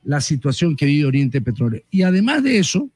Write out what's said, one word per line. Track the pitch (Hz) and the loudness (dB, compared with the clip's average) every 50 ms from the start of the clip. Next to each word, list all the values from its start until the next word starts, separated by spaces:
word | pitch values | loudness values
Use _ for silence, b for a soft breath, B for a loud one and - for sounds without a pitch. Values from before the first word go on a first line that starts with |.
| _ | _
la | - 143 147 | -4 -4 -4
situación | 139 - 151 131 - 143 127 - 175 170 156 | -2 -2 -4 -2 -2 -4 -2 0 0 0 0
que | 131 147 | 0 0
vive | 143 143 147 151 | 2 2 2 2
Oriente | 135 131 139 139 127 117 143 | 2 2 2 0 0 -2 -2
Petrolero. | 107 123 113 - 120 117 110 110 - _ | -4 -4 -4 -2 -2 -2 -2 -4 -10 _
Y | - 190 185 | 0 0 2
además | 185 180 190 208 240 294 311 262 | 2 2 2 2 2 0 0 0
de | 277 254 208 | 2 2 2
eso | 185 - - 185 294 269 _ | 0 0 0 -4 -4 -4 _